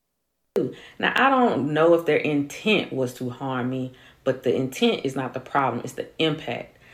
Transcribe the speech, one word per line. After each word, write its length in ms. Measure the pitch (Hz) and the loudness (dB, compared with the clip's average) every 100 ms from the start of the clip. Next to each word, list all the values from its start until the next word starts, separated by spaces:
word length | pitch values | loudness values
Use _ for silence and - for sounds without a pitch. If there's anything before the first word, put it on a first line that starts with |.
| _ _ _ _ _ - 139 - - - | _ _ _ _ _ -2 -2 -6 -18 -4
Now, 140 | 185 - | 0 2
I 140 | 262 | 4
don't 440 | 262 240 - 139 | 4 4 2 0
know 200 | 151 165 | 4 6
if 120 | 170 165 | 6 4
their 120 | 147 | 0
intent 760 | 147 147 143 - 214 196 - | 2 -2 -2 -4 0 0 0
was 200 | 131 123 - | -4 -4 -4
to 140 | 127 | -10
harm 400 | 117 139 127 123 | -8 -6 -4 -4
me, 240 | 131 127 - - _ - | -4 -8 -12 -20 _ -4
but 180 | 113 | 0
the 100 | 127 | 0
intent 520 | 113 131 - 233 214 139 | 0 0 0 0 2 -2
is 100 | 135 | -4
not 180 | 127 | -6
the 60 | 131 | -8
problem. 420 | - 143 135 117 135 | -4 0 0 -2 -8
It's 80 | |
the 160 | - - - | -10 -10 -2
impact. 560 | 160 151 - 120 - - - | 0 -2 -6 -8 -10 -20 -20